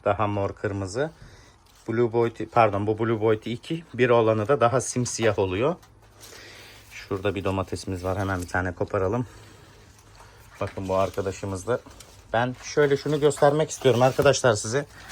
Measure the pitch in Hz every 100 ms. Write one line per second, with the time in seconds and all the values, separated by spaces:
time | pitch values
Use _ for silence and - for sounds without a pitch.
0 | 104 101 104 101 98 - 107 98 98 107
1 | 151 - - - - _ _ _ - 113
2 | 120 117 117 113 110 - 113 98 107 104
3 | 113 117 110 110 - 120 - 165 170 120
4 | 123 117 110 110 104 143 117 131 - 127
5 | 120 - 113 104 95 92 135 175 - -
6 | - - - - - - - - - -
7 | - 98 101 95 95 95 92 92 - 92
8 | 92 92 98 92 87 92 90 85 98 104
9 | 92 117 120 - - - - - - -
10 | - - - - - - 98 - 95 95
11 | 95 95 95 92 101 95 101 123 - -
12 | - - - 113 123 127 - - 147 139
13 | 147 147 147 139 147 151 156 - 131 117
14 | 127 - 143 131 127 104 110 131 147 -
15 | -